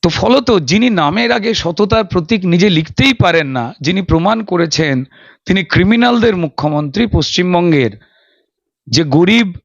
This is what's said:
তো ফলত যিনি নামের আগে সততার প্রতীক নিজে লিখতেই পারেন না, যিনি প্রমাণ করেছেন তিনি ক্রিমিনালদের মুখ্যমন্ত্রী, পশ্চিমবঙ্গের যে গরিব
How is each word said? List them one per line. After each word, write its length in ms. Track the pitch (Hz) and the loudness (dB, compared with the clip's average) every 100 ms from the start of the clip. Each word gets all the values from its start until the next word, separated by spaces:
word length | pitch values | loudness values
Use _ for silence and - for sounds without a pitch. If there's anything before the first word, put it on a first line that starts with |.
তো 80 | 175 | -2
ফলত 420 | - 214 262 262 214 | -2 0 0 2 0
যিনি 260 | 135 185 247 | 0 0 2
নামের 420 | 202 147 185 233 | 0 0 0 -2
আগে 220 | 247 208 | -2 -2
সততার 500 | 220 170 175 208 220 | -4 -4 -2 0 0
প্রতীক 420 | 202 185 160 226 180 | 0 -4 -2 -2 2
নিজে 240 | 170 202 | 2 2
লিখতেই 440 | 160 160 - 269 | 2 -2 0 0
পারেন 340 | 262 185 165 147 | 2 2 2 0
না, 260 | 131 117 - | -4 -6 -6
যিনি 200 | 147 185 | -4 -4
প্রমাণ 420 | 185 165 175 226 | 0 0 2 -2
করেছেন 600 | 208 180 165 143 160 131 135 _ - _ - | -2 -2 -2 -2 -2 -2 -4 _ -20 _ -2
তিনি 180 | 185 | -2
ক্রিমিনালদের 720 | 185 - 190 233 240 240 226 185 | 0 0 2 2 2 2 2 0
মুখ্যমন্ত্রী, 720 | 160 - 156 151 151 156 233 | -4 -4 -4 -2 -4 -2 0
পশ্চিমবঙ্গের 840 | 143 135 - 180 180 175 151 120 101 _ _ _ _ _ _ _ _ - | 0 -2 -2 0 0 2 2 0 -4 _ _ _ _ _ _ _ _ -4
যে 160 | 123 | -2
গরিব 500 | 160 143 180 226 214 175 | 2 2 4 2 0 -6